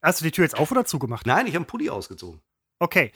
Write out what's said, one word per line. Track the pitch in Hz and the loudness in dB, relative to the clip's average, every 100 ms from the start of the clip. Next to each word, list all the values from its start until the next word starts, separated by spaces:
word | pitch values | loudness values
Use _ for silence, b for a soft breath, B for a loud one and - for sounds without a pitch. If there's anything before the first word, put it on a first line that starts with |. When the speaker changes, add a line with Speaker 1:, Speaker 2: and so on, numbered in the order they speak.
Speaker 1:
hast | 160 180 | 2 2
du | |
die | 160 | 0
Tür | - | 2
jetzt | 170 - | 2 2
auf | 151 | 2
oder | 254 | 2
zugemacht? | - 147 120 117 | 0 -2 -4 -4
Speaker 2:
Nein, | 117 151 254 | 0 2 2
ich | |
hab | 170 | -2
einen | 165 | -4
Pulli | 233 302 | -6 -4
ausgezogen. | 110 - 95 90 80 _ _ _ - | -6 -10 -14 -16 -18 _ _ _ -4
Speaker 1:
Okay. | 175 185 123 | 0 2 2